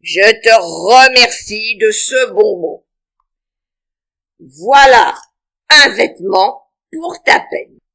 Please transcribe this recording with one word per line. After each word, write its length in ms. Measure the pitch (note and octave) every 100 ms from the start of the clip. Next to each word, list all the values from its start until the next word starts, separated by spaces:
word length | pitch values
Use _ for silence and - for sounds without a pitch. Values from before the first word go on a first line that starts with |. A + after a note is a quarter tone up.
Je 320 | - - G3+ G#3+
te 100 | A#3 A3+
remercie 1160 | E3+ E3 F3+ B3 C4 C4 A#3+ - - G#3 A3 A3
de 140 | A3
ce 400 | G#3+ - C4 B3
bon 280 | G3 G#3 F3+
mot. 260 | D#3+ - _ _ _ _ _ _ _ _ _ _ _ _ _ _ _ _
Voilà 760 | D3+ C#3 F3+ C#4 C#4 B3 - - _ _ _ _ _
un 200 | D4+ C#4
vêtement 760 | G#3+ - - F3+ F#3+ B3 - _ _ _
pour 300 | D#4+ E4+ F#4+
ta 160 | - - -
peine. 280 | - - _ _